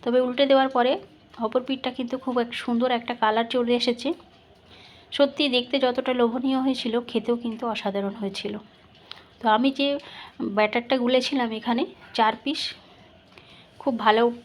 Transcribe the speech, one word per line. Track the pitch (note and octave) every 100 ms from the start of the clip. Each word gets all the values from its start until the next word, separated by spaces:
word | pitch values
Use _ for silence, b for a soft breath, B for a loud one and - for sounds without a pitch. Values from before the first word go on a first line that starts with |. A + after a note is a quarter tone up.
তবে | - B3 B3+
উল্টে | B3 C#4
দেওয়ার | C4+ C4 C4
পরে | A#3+ E4+ - - - - A3
অপর | B3+ B3+
পিঠটা | C4 C4 B3
কিন্তু | B3 C4
খুব | C4 B3
এক | A#3+ A#3+
সুন্দর | - A#3 B3+ A#3+
একটা | A#3+ A#3+
কালার | G#3+ G#3+ A#3
চলে | B3+ A#3+ A#3+
এসেছে। | A#3+ A#3+ C4+ F4 - - _ - B B B B B -
সত্যি | C#4 C#4 D4 B3
দেখতে | B3 C#4 C4
যতটা | B3 B3+
লোভনীয় | B3 A#3+ A#3+ C4+ C4 C4
হয়েছিল, | B3+ B3 A3+ A#3+
খেতেও | A#3 G#3+ A#3+
কিন্তু | A#3 A3 A#3+
অসাধারণ | G#3+ G#3 G3 G3 G#3+
হয়েছিল। | G3 G3 G3+ G#3 - - - B B B B B
তো | A#3 G#3+
আমি | C4+ C4+
যে | C#4 C#4+ B B B B - G3+
ব্যাটারটা | G#3+ A#3+ A#3 C4+
গুলেছিলাম | A#3+ B3+ B3+ C#4 A#3+ A3
এখানে | A3+ A#3 F4+ - - -
চার | A3 A3
পিস, | - D#4 - - - - - - _ B B B B -
খুব | - A#3 A3
ভালো | A3 A#3+ A#3+